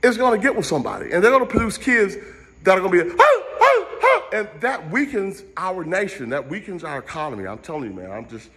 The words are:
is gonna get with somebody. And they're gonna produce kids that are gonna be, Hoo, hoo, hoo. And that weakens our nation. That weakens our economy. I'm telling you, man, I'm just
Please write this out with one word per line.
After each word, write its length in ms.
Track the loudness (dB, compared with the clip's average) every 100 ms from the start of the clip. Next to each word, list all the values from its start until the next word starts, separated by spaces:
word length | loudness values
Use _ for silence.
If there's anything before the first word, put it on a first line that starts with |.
is 140 | 2 2
gonna 220 | 2 2
get 160 | 0
with 120 | 0 -2
somebody. 440 | -2 -4 -6 -4
And 100 | 2
they're 80 | 4
gonna 160 | 4 2
produce 320 | 0 0 -4
kids 380 | 0 2 2 -2 -16 -20 -20 _
that 160 | 2 4
are 20 |
gonna 240 | 4 2
be, 60 | 2
Hoo, 60 | 4
hoo, 680 | 6 6 0 2 4 4 0 0
hoo. 220 | 2 2 0
And 160 | -6 -6 -4
that 300 | -4 -4 -4
weakens 520 | -4 -2 -2 -6 -8 -14 -8
our 280 | -6 -6
nation. 460 | -4 -2 -4 -6 -6
That 180 | -6 -6
weakens 360 | -10 -10 -12
our 140 | -8 -10
economy. 480 | -10 -8 -8 -8 -10
I'm 120 | -12
telling 260 | -10 -10
you, 120 | -8 -10
man, 140 | -12
I'm 180 | -12 -12
just 220 | -16 -18